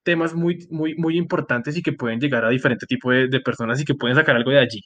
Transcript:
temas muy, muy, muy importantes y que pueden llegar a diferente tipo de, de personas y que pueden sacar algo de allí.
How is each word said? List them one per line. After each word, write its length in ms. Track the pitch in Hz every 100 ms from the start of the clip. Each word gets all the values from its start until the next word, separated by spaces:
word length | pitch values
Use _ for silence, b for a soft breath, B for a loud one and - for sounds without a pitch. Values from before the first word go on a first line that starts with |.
temas 300 | 175 165 165
muy, 340 | 165 170 170 -
muy, 260 | 160 160 170
muy 220 | 165 170
importantes 580 | 175 175 139 120 143 165
y 40 |
que 120 | 156
pueden 260 | 143 120 117
llegar 260 | 143 120 110
a 40 |
diferente 360 | 127 131 110 -
tipo 260 | 123 123
de, 160 | 127 131
de 120 | 131
personas 420 | 123 113 113 127
y 40 | 147
que 100 | 143
pueden 200 | 120 135
sacar 200 | 147 120
algo 160 | 123
de 80 | 139
allí. 220 | 117 107